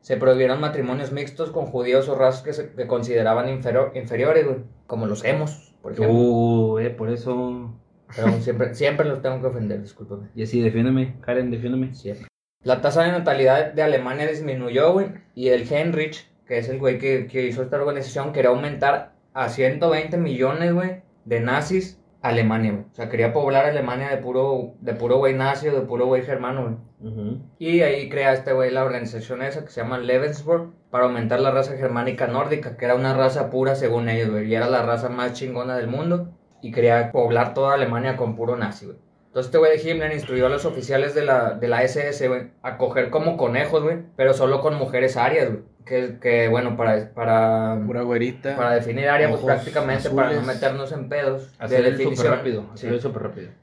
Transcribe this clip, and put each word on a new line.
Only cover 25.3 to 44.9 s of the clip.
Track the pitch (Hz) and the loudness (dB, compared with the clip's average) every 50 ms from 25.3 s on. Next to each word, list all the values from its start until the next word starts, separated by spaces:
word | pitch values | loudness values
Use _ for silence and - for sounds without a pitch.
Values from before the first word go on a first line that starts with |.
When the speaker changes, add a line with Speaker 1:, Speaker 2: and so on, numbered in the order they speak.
| 135 | 2
Speaker 1:
nazi | 131 131 135 139 131 151 151 | 2 0 0 0 0 -2 0
o | 143 | 0
de | 135 131 | 0 -2
puro | 127 123 120 123 | -2 -2 0 2
güey | 127 131 127 127 | 2 2 0 0
germano, | 127 139 123 123 123 131 135 123 | -2 -4 -4 -4 -4 -4 -4 -4
güey. | 113 113 113 - - _ _ 104 110 110 | -6 -6 -8 -10 -18 _ _ -14 -12 -10
Speaker 2:
Ujú. | 110 104 104 123 135 - - _ _ | -8 -6 -6 -8 -8 -10 -16 _ _
Speaker 1:
Y | 165 165 170 175 165 | -4 0 2 4 4
ahí | 147 139 139 139 - | 4 2 0 -4 -4
crea | 139 143 139 135 131 | -4 0 2 2 2
este | 127 131 - 131 | 2 2 0 2
güey | 131 131 127 127 | 2 2 2 2
la | 131 131 | 0 0
organización | 131 127 120 120 110 117 113 110 - 127 123 131 | 0 -2 -4 -6 -6 -8 -10 -8 -8 -8 -6 -6
esa | 139 151 160 147 | -6 -6 -8 -12
que | - | -10
se | - 123 117 | -10 -8 -6
llama | 120 127 127 | -6 -6 -6
Lebensborn | 120 120 127 127 139 147 147 143 143 151 170 170 170 170 - _ _ _ | -2 2 2 2 2 0 -4 -6 -2 0 0 0 0 -4 -14 _ _ _
para | - 123 123 | 0 2 2
aumentar | 123 123 120 113 110 123 123 | 2 2 0 -2 0 2 2
la | 135 135 127 | 2 2 2
raza | 135 135 131 139 | 2 0 0 -2
germánica | 127 135 127 120 120 120 127 120 - 131 | -4 -4 -2 -2 -2 -2 -4 -2 -2 -2
nórdica, | 117 120 131 135 - 151 147 - 123 113 | -2 0 -2 0 0 -2 -4 -4 -10 -8
que | - 123 | -4 0
era | 120 123 | 0 2
una | 123 131 131 131 | 2 2 0 2
raza | 131 131 131 127 147 135 - | 4 2 2 2 0 -4 -2
pura | - 127 131 135 135 | 0 0 0 0 0
según | 135 135 120 117 120 117 117 | 0 0 0 0 0 0 0
ellos, | 117 113 113 110 | 0 0 0 0
güey, | 107 104 107 110 | 0 -2 -2 0
y | 113 | 0
era | 113 120 120 | 0 2 2
la | 131 123 117 | 2 0 2
raza | 120 117 117 120 123 | 0 0 -2 -2 -4
más | 127 123 123 123 120 | -4 -4 -4 -6 -6
chingona | - 135 127 123 123 123 127 127 | -6 -8 -8 -6 -6 -6 -4 -4
del | 123 113 | -4 -4
mundo, | 113 123 139 160 170 175 175 175 170 - _ _ _ _ _ - | -4 -4 -4 -2 0 0 -2 -2 -6 -14 _ _ _ _ _ -14
y | 117 113 | -8 -2
quería | 123 117 120 117 120 117 117 | 2 4 6 6 4 2 2
poblar | - 135 120 117 117 117 123 - - | 0 0 2 2 2 2 0 0 0
toda | 131 135 139 139 | 0 2 2 2
Alemania | 139 131 120 117 117 123 131 - 127 | 2 0 0 -2 -2 -2 -2 -2 -2
con | 123 110 110 | -2 -4 -4
puro | 110 117 113 123 | -4 -4 -4 -2
nazi, | 120 110 101 101 - 104 | -2 -4 -6 -8 -10 -16
güey. | 92 - - _ _ _ _ _ _ | -18 -18 -18 _ _ _ _ _ _
Entonces | _ 131 127 | _ -6 -6
este | 127 - 160 | 2 4 4
güey | 160 156 156 151 | 6 6 4 2
de | 156 165 | 0 -2
Himmler | 165 160 156 151 156 | -4 -2 -2 -4 -4
instruyó | 147 - - 131 127 123 | -4 -6 -4 0 2 2
a | 127 | 2
los | 143 143 - | 2 2 -2
oficiales | 170 - 131 117 120 135 135 143 147 143 | -4 -4 -4 -6 0 0 0 0 2 0
de | 151 147 | 0 2
la, | 139 131 127 117 - - | 4 4 4 4 0 -2
de | 107 120 120 | -2 -2 0
la | 120 120 127 | 2 2 2
S | 127 - 151 143 | 2 2 0 -2
S, | 143 139 - 139 127 | -2 -4 -2 0 0
güey, | 127 123 123 - _ _ _ | 0 -2 -4 -10 _ _ _
a | 131 117 | -10 -4
coger | - 127 117 - 131 123 123 | -2 -2 0 2 0 0 2
como | - 156 151 165 170 165 | 0 0 0 0 0 2
conejos, | 139 117 117 131 151 147 165 156 147 | 0 0 2 0 0 2 2 2 2
güey, | 156 170 170 170 - - | 2 -2 -2 -6 -14 -4
pero | - 131 131 135 | 2 4 4 4
solo | 135 135 127 139 135 | 4 4 2 2 2
con | - 156 151 | 2 0 0
mujeres | 147 131 - | 0 -4 -2